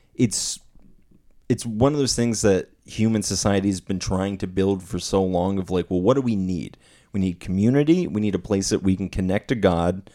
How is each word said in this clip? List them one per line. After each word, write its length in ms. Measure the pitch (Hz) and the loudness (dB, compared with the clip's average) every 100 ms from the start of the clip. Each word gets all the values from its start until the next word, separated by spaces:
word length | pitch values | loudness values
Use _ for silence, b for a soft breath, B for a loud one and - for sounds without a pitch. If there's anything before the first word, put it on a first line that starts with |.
| _ | _
it's, 460 | - 120 - - - - - - - _ - _ - - | -2 0 0 -6 -8 -14 -20 -20 -20 _ -20 _ -14 -4
it's 160 | 120 | -4
one 280 | 117 107 139 | -2 0 2
of 60 | 151 | 2
those 160 | 131 | 0
things 280 | - 120 104 | 0 0 2
that 260 | 107 92 - _ | 4 2 0 _
human 380 | - - 110 110 | -12 0 0 2
society 460 | - 95 104 98 98 | -2 -2 0 2 0
has 120 | 90 | -2
been 180 | - 92 | -4 -6
trying 380 | - 92 98 98 | -2 -2 -2 -4
to 80 | 95 | -4
build 360 | 95 95 95 | 0 0 0
for 140 | 85 90 | -4 -8
so 240 | - 98 | -2 0
long 340 | 92 90 92 98 | 2 0 0 -2
of, 120 | 90 | -2
like, 200 | 90 - | -2 0
well, 120 | 90 | 0
what 120 | 95 | 2
do 60 | 135 | 2
we 160 | 123 101 | 2 0
need? 400 | 92 87 52 - b b b | -2 -4 -8 -16 b b b
We 80 | 101 | -4
need 200 | 92 87 | -2 -4
community. 680 | - 95 113 143 147 180 - | -4 2 4 4 4 2 0
We 140 | 104 | -2
need 140 | 107 | -2
a 40 | 92 | -4
place 280 | - 98 95 | -2 -2 0
that 140 | 107 | 0
we 120 | 95 95 | 0 0
can 120 | 95 | -2
connect 400 | 104 92 98 - | -4 -2 -2 -2
to 60 | 120 | 0
God 540 | 95 85 87 95 - | 2 2 0 -2 -10